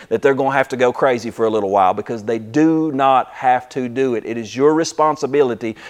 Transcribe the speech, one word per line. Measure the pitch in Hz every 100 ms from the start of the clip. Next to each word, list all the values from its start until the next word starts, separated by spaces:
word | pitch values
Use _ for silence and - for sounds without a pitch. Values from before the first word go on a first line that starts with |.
| -
that | 113
they're | 139 135
gonna | 135
have | 135 135
to | 123
go | 123
crazy | 120 143 120 113
for | 104 113
a |
little | 110 98
while, | 98 92 104
because | - 117
they | 107 117
do | 107 143 160 160 156
not | 135 135 131 113
have | - 131 127 123
to | 139 123
do | 120 131
it. | 113
It | - 117
is | 107 117
your | 147 156
responsibility | 165 - 156 143 135 143 131 113 113 107 -